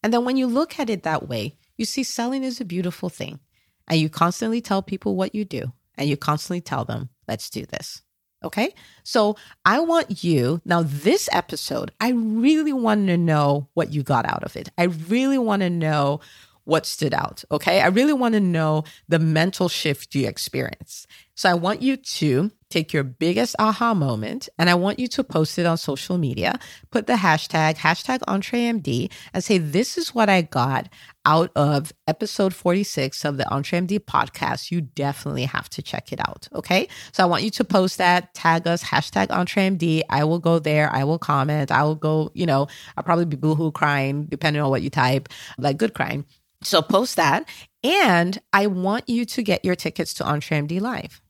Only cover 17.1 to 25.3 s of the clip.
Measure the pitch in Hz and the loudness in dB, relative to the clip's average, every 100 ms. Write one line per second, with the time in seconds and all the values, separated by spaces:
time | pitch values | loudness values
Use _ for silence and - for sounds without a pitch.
17.1 | - - - - 151 - 185 - 190 277 | 0 -4 -8 -6 -2 2 4 4 4 2
18.1 | 285 247 214 190 165 156 156 151 - _ | 2 2 2 2 2 2 0 -2 -12 _
19.1 | 165 160 160 170 - 180 - 156 139 - | 2 2 2 0 0 -2 0 -2 -4 -4
20.1 | 139 123 - - 131 131 - - - - | -2 -2 -4 -8 -6 -6 -8 -16 -18 -20
21.1 | - _ - 190 175 175 214 254 269 - | -20 _ -2 2 2 0 0 -2 -2 -6
22.1 | - 151 131 196 _ _ 170 160 156 135 | -2 2 2 0 _ _ -4 -2 -2 -4
23.1 | 123 160 196 233 - 214 214 233 214 139 | -2 0 2 0 0 0 2 0 2 0
24.1 | 113 107 - - - 175 175 185 208 247 | -2 -4 -8 -12 0 4 4 2 -2 -4
25.1 | - 262 | -4 -2